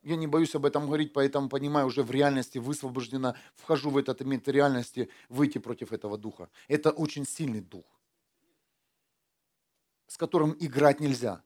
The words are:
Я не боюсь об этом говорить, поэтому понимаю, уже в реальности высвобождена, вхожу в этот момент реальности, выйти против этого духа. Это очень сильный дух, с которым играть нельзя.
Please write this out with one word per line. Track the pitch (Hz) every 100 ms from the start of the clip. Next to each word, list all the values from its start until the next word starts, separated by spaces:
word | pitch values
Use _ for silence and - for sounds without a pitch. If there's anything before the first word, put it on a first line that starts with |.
Я | - 165
не | 156
боюсь | 160 160
об | 156 143
этом | 147 143
говорить, | 151 151
поэтому | 143 139 143 135
понимаю, | 139 143 147 135
уже | 123
в | 120
реальности | 135 143 135 123 135
высвобождена, | 120 147 135 127 117 131 131 123 -
вхожу | _ - 156 143
в | 139
этот | 135 131
момент | 131 135 139
реальности, | 135 143 127 120 - 113 - _
выйти | 127 143 -
против | 113 120 117
этого | 110 104 104
духа. | 107 - 87 - -
Это | 151 156
очень | 156 151 - 135
сильный | - 151 110
дух, | 90 92 - _ _ _ _ _ _ _ _ _ _ _ _ _ _ _ _ _ _ _ _ _ _
с | -
которым | 165 175 151 151
играть | 165 131 147 143
нельзя. | 147 123 117 85